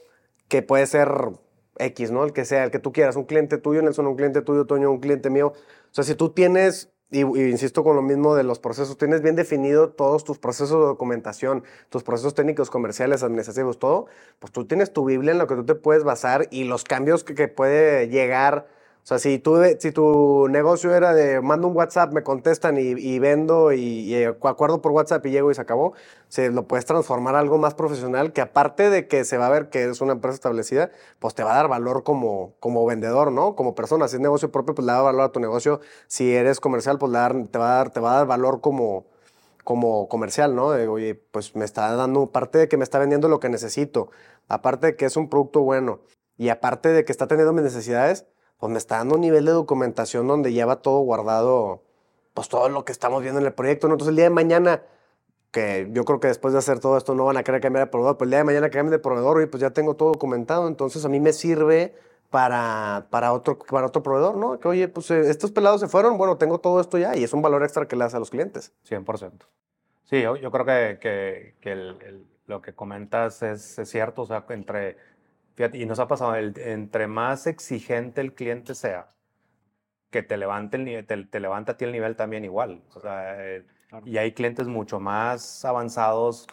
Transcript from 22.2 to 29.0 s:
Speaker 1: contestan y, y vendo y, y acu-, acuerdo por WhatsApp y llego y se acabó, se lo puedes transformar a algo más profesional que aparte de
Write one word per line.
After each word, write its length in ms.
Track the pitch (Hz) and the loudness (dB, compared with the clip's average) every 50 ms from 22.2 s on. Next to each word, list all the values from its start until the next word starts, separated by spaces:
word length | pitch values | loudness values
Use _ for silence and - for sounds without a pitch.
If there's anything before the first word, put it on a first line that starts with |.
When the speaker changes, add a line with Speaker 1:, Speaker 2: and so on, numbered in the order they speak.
Speaker 1:
contestan 560 | - 135 135 127 127 165 165 160 - 165 143 139 | -2 -2 -4 0 2 2 2 2 2 0 2 2
y, 140 | 131 127 | 0 0
y 260 | 123 127 127 131 127 127 | -2 -4 -4 -4 0 2
vendo 560 | 135 143 147 151 160 160 165 165 160 151 139 | 2 4 4 2 2 2 4 6 6 4 4
y, 60 | 127 | 2
y 440 | 123 120 117 110 107 101 120 120 120 | 0 -4 -6 -6 -6 -4 0 0 0
acu-, 240 | 117 117 - - 139 | 0 -2 -2 -2 -4
acuerdo 320 | - - 151 147 160 160 | 0 0 0 0 0 0
por 120 | 156 160 | 0 0
WhatsApp 340 | 147 156 151 151 170 156 - | 2 2 2 2 0 -2 0
y 40 | 139 | 0
llego 200 | 131 139 139 147 | 0 2 2 2
y 40 | 139 | 0
se 60 | 131 | 0
acabó, 320 | 120 - 117 127 156 185 - - - - - _ _ _ | -2 -4 -2 0 0 -2 -4 -8 -16 -20 -20 _ _ _
se 220 | - 131 127 123 | -4 -2 0 0
lo 160 | 120 123 107 | 0 -2 -2
puedes 200 | - 127 127 123 | -2 -4 -4 -2
transformar 480 | - 160 170 160 - 131 123 123 131 135 | 0 0 0 0 0 -2 -2 -2 0 2
a 60 | 147 | 2
algo 180 | 147 143 156 156 | 2 2 2 2
más 160 | 151 147 147 | 2 0 0
profesional 580 | - 160 151 147 127 127 127 127 131 147 160 | -2 -2 -2 -2 -4 -4 -4 -2 -2 -2 -2
que 80 | - 147 | 0 -2
aparte 480 | 127 - - 143 143 - - - 202 208 | -4 2 2 2 2 2 2 2 2 4
de 180 | 196 180 | 4 2